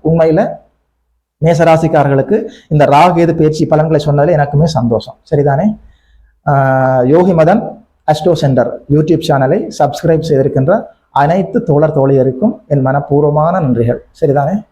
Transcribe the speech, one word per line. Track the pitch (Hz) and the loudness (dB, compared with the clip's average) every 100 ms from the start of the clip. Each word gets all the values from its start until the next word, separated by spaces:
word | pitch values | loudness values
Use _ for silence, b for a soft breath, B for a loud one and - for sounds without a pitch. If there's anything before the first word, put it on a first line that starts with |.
| 160 | -2
உண்மையில | 165 160 160 254 - _ _ _ _ _ _ _ _ | 0 2 0 -2 -8 _ _ _ _ _ _ _ _
மேசராசிக்காரர்களுக்கு | 156 160 165 160 165 160 139 139 131 220 - B B | 0 2 2 2 2 0 2 0 0 -2 -4 B B
இந்த | 151 139 | 0 4
ராகு | 139 180 170 | 4 4 2
கேது | 170 165 | 0 2
பெயர்ச்சி | 156 156 160 | 0 0 -2
பலன்களை | 151 156 156 147 | 0 0 -2 0
சொன்னதுல | 143 147 156 | 0 0 0
எனக்குமே | 143 143 160 143 | 0 0 0 0
சந்தோஷம். | 117 110 - - _ | -2 -2 -6 -20 _
சரிதானே? | 151 143 139 208 214 - _ _ _ _ _ - | -2 0 0 -2 -4 -16 _ _ _ _ _ -2
ஆஹ், | 139 135 131 131 131 127 | 0 0 0 0 0 2
யோகி | 160 180 165 | 2 2 2
மதன் | 160 220 - - _ _ - | 2 0 -2 -16 _ _ -4
அஸ்ட்ரோ | 151 175 165 | -2 0 0
சென்டர் | 143 123 120 - - 147 | 0 0 -2 -6 -2 -2
YouTube | 156 165 - | 0 -2 0
சேனலை | 139 135 190 320 - | 0 0 -2 -4 -4
சப்ஸ்கிரைப் | 143 - 165 160 156 | -4 -2 -2 -2 0
செய்திருக்கின்ற | 139 135 135 135 220 - B B 135 | 0 0 0 0 -2 -4 B B -2
அனைத்து | 147 185 185 160 - | 0 0 -2 -4 0
தோழர் | 147 151 147 | 0 2 0
தோழியருக்கும் | 135 139 131 127 156 - _ | 2 2 0 0 -4 -4 _
என் | 143 131 | -2 0
மனப்பூர்வமான | 143 - 143 151 151 156 185 | -2 0 0 0 0 0 -2
நன்றிகள். | 143 117 117 120 _ _ | -2 0 -2 -4 _ _
சரிதானே? | 151 139 143 208 214 | -2 0 -2 -6 -8